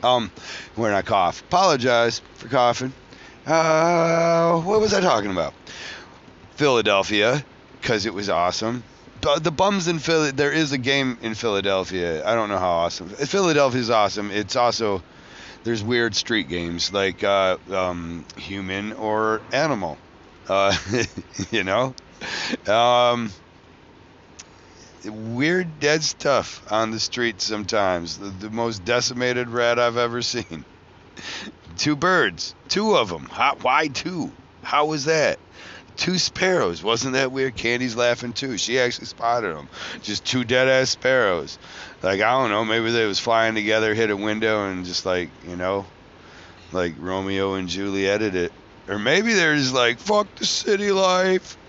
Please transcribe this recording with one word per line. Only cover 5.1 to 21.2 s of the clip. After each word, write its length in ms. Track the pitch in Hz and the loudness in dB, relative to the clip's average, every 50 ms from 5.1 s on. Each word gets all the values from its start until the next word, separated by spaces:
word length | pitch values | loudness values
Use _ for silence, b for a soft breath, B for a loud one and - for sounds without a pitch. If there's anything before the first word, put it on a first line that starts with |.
| 139 110 101 104 | 2 2 0 -2
about? 220 | 95 90 82 73 - - - B B B B B B B B B B B B - - - - - - | -2 -2 -2 -4 -6 -12 -20 B B B B B B B B B B B B -20 -20 -20 -20 -20 -4
Philadelphia, 880 | - 151 147 131 117 107 107 104 98 95 92 104 104 104 113 127 151 139 - - - - - - - | 0 2 4 4 4 4 4 4 4 2 2 2 2 4 4 2 0 -2 -8 -18 -20 -20 -20 -20 -10
'cause 240 | - - 120 110 95 | -4 -2 0 0 0
it 80 | 113 95 | -2 -4
was 160 | 95 101 101 | -4 -2 0
awesome. 540 | 92 82 87 90 90 - 110 110 117 123 113 - - - - - - - | 0 2 2 2 0 -2 -4 -4 -4 -6 -8 -12 -20 -20 -20 -20 -14 -6
Bu-, 180 | - 151 143 147 | 0 0 0 2
the 120 | 156 175 | 2 -2
bums 360 | 160 131 190 196 202 196 175 170 | 0 2 2 2 2 0 0 0
in 120 | 175 160 | -2 -2
Philly, 320 | 131 - 165 160 156 147 | 0 0 2 2 2 2
there 200 | 139 131 147 143 | 2 0 0 2
is 200 | 143 160 160 147 | 2 2 0 0
a 60 | 135 135 | 0 -2
game 400 | 123 131 139 139 135 131 123 113 | 0 0 2 2 2 0 -2 -4
in 120 | 117 113 110 | -6 -8 -6
Philadelphia. 920 | 104 - 117 104 98 95 98 98 95 92 87 92 92 87 85 82 78 73 | -2 -2 0 0 0 0 2 0 0 0 -2 -4 -4 -2 -2 -2 -2 0
I 100 | 92 113 | 0 0
don't 140 | 117 110 104 | 0 0 0
know 80 | 101 95 | -2 0
how 120 | 92 90 | 0 2
awesome. 380 | 87 85 85 85 - - 90 85 | 2 2 2 0 -2 -6 -12 -12
Philadelphia's 800 | 101 - 139 139 - 196 196 175 156 147 143 135 120 127 123 110 | -6 -6 -6 -2 0 0 2 2 4 4 4 2 2 0 0 2
awesome. 420 | 120 110 104 98 92 104 101 104 | 2 4 4 2 0 -2 -6 -4
It's 240 | 95 104 107 95 - | -4 -4 -4 -2 0
also, 460 | 131 120 120 110 - 117 107 101 95 - B B B B B B B B B B B - | 2 2 2 2 0 0 0 0 -2 -4 B B B B B B B B B B B -6
there's 180 | 113 117 113 101 | -4 -4 -2 -2
weird 320 | 110 123 120 117 117 101 | 0 0 2 2 2 0
street 320 | - - - 117 110 85 67 | -2 -2 0 -2 -2 -2 -2
games, 460 | 80 87 85 85 87 87 85 - 95 | -4 -6 -4 -4 -4 -4 -4 -2 0
like, 300 | 101 98 95 90 - 107 | 0 0 0 0 0 0
uh, 340 | 101 101 98 95 92 92 82 - - | 2 4 4 4 2 0 -2 -4 -6
um, 520 | 95 95 92 90 90 87 85 85 85 85 76 - - - | -2 -2 -2 -2 -2 -4 -6 -8 -10 -10 -12 -14 -16 -16
human 560 | - - 98 98 98 92 95 98 101 107 110 | -12 -10 -10 -8 -6 -6 -6 -6 -6 -8 -8
or 480 | - 107 107 107 107 110 110 110 110 110 - | -6 -4 -2 0 0 0 0 0 -2 -4 -4
animal. 460 | - 131 151 160 143 107 92 85 73 - - - - - - - - - - - | -2 0 0 0 -2 -2 -4 -6 -8 -10 -16 -20 -20 -20 -20 -20 -20 -20 -6 0
Uh, 280 | 92 98 98 98 98 85 - 98 104 127 117 - - | 2 4 4 4 2 0 -2 -4 -2 -2 -2 -2 -4
<laughs> 380 | - | -12